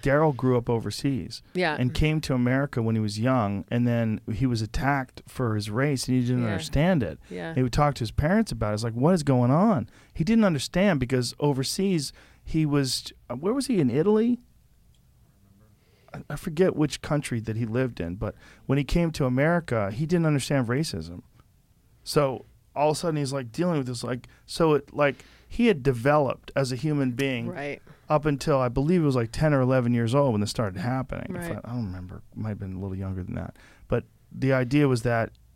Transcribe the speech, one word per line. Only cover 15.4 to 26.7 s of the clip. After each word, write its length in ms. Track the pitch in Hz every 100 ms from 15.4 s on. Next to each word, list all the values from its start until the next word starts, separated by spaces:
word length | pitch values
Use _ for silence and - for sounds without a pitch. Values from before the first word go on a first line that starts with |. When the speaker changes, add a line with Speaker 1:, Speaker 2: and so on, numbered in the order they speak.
| _ _ _ _ _ _ -
Speaker 1:
I, 80 | - -
I 60 | 147
forget 400 | - 156 185 -
which 260 | 151 -
country 380 | - 147 - 120
that 160 | 110 110
he 100 | 117
lived 340 | 117 131 117
in, 160 | 85 95
but 180 | 110 - - - -
when 120 | 139
he 60 |
came 260 | 131 170 170
to 120 | 160
America, 680 | 131 127 151 175 160 117 98
he 160 | 110 156
didn't 200 | 175 160
understand 420 | 143 - 143 113
racism. 540 | 127 160 92 80 87 - _ _ _ _ _ _ _
So 400 | - 151 139 123 - _ _ -
all 140 | 147
of 60 | 147
a 40 |
sudden 160 | 175 151
he's, 160 | 139
like, 200 | 139 120
dealing 260 | 110 180 156
with 80 | 127
this, 180 | 123
like, 240 | 117 127 - - -
so 280 | - 165
it, 180 | 147 -
like, 300 | 135 143 - - - -
he 180 | - 233
had 160 | 160
developed 680 | 127 120 127 151 131 - - -
as 160 | 131